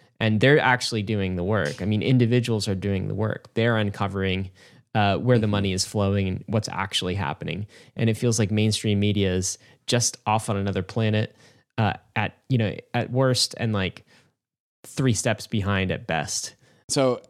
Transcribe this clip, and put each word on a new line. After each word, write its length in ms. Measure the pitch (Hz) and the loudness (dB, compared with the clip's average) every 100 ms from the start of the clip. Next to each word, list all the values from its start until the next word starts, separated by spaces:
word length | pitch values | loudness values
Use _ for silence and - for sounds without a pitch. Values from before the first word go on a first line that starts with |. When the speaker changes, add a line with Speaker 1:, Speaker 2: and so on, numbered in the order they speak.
| _ - | _ -2
Speaker 1:
And 200 | 110 110 | 0 4
they're 200 | 127 147 | 6 6
actually 440 | 127 123 - 113 | 4 2 0 -4
doing 320 | 98 104 92 92 | -2 -2 0 -2
the 80 | |
work. 380 | 90 101 73 71 | 0 0 0 -2
I 40 | 92 | -2
mean, 160 | 107 | 0
individuals 680 | 120 127 117 123 117 110 101 | 2 4 4 2 2 -2 -2
are 80 | 92 | -2
doing 320 | 101 95 101 | -2 -2 -2
the 60 | |
work. 400 | 101 107 - - | -2 -4 -4 -6
They're 240 | 113 117 110 | 0 2 2
uncovering, 720 | 101 - 101 98 95 92 95 - - - _ 110 | 0 -2 -4 -2 -2 -2 -4 -12 -20 -20 _ 2
uh, 220 | 101 87 | 2 2
where 200 | 120 120 | 4 2
the 80 | 107 | 4
Speaker 2:
Mm-hmm. 60 | |
Speaker 1:
money 220 | 101 101 | 2 0
is 120 | 92 - | -2 -2
flowing 420 | 107 98 101 95 | 0 2 2 0
and 160 | 95 - | -4 -2
what's 220 | 107 - | -4 -2
actually 460 | - 98 - 92 95 | -6 -4 -4 -2 -4
happening. 520 | 71 - 80 85 104 - - - | -4 -6 -6 -8 -10 -14 -14 -2
And 140 | 113 | 0
it 60 | 107 | 2
feels 240 | 123 113 | 0 2
like 100 | 101 | 0
mainstream 500 | 107 110 104 110 101 | 2 2 0 0 2
media 320 | 104 101 95 | 2 2 2
is 240 | 92 90 - - - - | 0 -2 -6 -16 -16 -2
just 320 | 120 - - - | 0 0 -4 -2
off 240 | 110 - | -2 0
on 80 | 101 | -2
another 240 | 98 95 | 0 -2
planet, 520 | 90 117 110 110 110 _ - _ _ - | -2 -2 2 2 -2 _ -20 _ _ -2
uh, 160 | 104 - _ 113 | 0 -2 _ -4
at, 220 | 95 - - | -4 -6 -2
you 80 | 131 | 0
know, 180 | 104 - - | 0 -4 -6
at 180 | 123 - | -4 -2
worst 420 | 123 131 120 - - | 0 2 2 -2 -2
and, 160 | 113 | -2
like, 320 | 104 92 - _ _ _ _ _ _ _ _ - | 0 -2 -6 _ _ _ _ _ _ _ _ -14
three 280 | - 131 | -2 0
steps 320 | 104 120 107 - | 2 0 -2 -4
behind 440 | 110 95 98 92 | -4 -2 -2 -2
at 160 | 82 - | -4 -4
best. 480 | 80 - - - - _ _ - | -4 -2 -6 -8 -16 _ _ -6
Speaker 2:
So 320 | 147 131 117 | 0 0 0